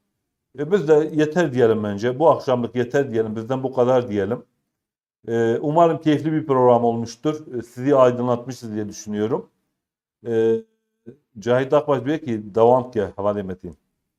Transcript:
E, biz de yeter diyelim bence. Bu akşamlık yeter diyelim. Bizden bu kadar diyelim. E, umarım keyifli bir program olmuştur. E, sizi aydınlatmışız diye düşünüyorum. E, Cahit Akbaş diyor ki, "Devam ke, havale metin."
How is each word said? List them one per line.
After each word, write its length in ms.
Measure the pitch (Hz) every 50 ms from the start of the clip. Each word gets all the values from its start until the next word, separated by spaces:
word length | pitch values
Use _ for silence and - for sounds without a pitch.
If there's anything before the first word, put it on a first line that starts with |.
| _ _ _ _ _ _ _ _ _ _ _ 131
E, 140 | 147 156 202
biz 160 | 202 151 151
de 220 | 156 147 156 151 175
yeter 380 | 151 151 151 - 180 170 151 123
diyelim 320 | 127 120 113 110 107 104
bence. 340 | 104 101 98 110 123 127 135
Bu 120 | 160 156
akşamlık 440 | 135 - - - 127 120 117 113 -
yeter 340 | 123 117 117 - 143 139 120
diyelim. 260 | 113 113 110 107 107
Bizden 260 | 113 110 117 131 131 131
bu 120 | 123 -
kadar 340 | 131 120 123 127 127 120 104
diyelim. 360 | 104 101 98 104 120 - - _ _ _ _ _ _ _ _ _ _ _ _ _ _ _ _ 113
E, 300 | 117 113 113 113 117 - -
umarım 380 | 147 151 170 170 165 160 -
keyifli 320 | - 156 151 139 143 160 156
bir 140 | 156 156
program 380 | 139 135 131 127 123 120 117 117
olmuştur. 760 | 117 117 117 113 113 - - - 151 151 151 - - 123 117
E, 40 | 110
sizi 340 | - - 127 127 139 143
aydınlatmışız 760 | 135 127 127 123 117 123 123 120 117 - 135 123 - 120 113 104
diye 140 | 107 104 98
düşünüyorum. 640 | 98 - - 107 104 104 107 113 139 - - - _ _ _ _ _ _ _ _ _ _ _ _ _ _ 104
E, 300 | 120 113 110 113 113 113 113 113 _ _ _ _ _ _ _ _ 120 - _ _ _ _ 110
Cahit 340 | 95 117 123 127 135 - 147
Akbaş 320 | 147 - - 143 127 120
diyor 140 | 135 160 156
ki, 360 | - 127 113 107 104 104 92
"Devam 360 | 110 113 120 127 131 123 123
ke, 220 | - 110 98 90 -
havale 260 | - 98 104 101 104 95
metin." 340 | 92 92 - - 87 78 - _ _ _ _ _ _ _